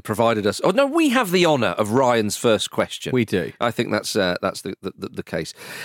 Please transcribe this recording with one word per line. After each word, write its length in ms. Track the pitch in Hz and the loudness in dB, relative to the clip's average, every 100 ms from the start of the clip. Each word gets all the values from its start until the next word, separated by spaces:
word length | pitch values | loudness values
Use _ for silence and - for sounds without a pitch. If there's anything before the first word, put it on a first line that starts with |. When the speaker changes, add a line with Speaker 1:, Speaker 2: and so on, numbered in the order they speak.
Speaker 1:
provided 420 | - 107 117 110 101 | -4 0 2 2 0
us. 140 | - | 0
Oh 100 | 165 | 0
no, 120 | 208 277 | 2 2
we 220 | 330 311 | 2 2
have 220 | 247 196 | 2 2
the 160 | 185 165 | 2 4
honour 220 | 143 101 | 4 2
of 240 | 90 104 | 0 0
Ryan's 440 | 123 127 117 104 - | 2 4 4 2 0
first 340 | 120 104 - | 2 2 0
question. 420 | - 90 - - | -2 -4 -4 -2
Speaker 2:
We 100 | 127 | 0
do. 260 | 110 95 67 - | 0 -2 -2 -4
Speaker 1:
I 80 | 120 | -2
think 200 | 113 107 | -2 -2
that's, 240 | 104 - | -2 -2
uh, 220 | 107 90 90 | 0 0 0
that's 180 | 95 - | -4 -6
the, 140 | 98 - | -10 -10
the, 100 | 95 | -12
the, 140 | - - | -12 -12
the 140 | - | -12
case. 320 | - 85 80 - - - | -8 -6 -8 -12 -16 -14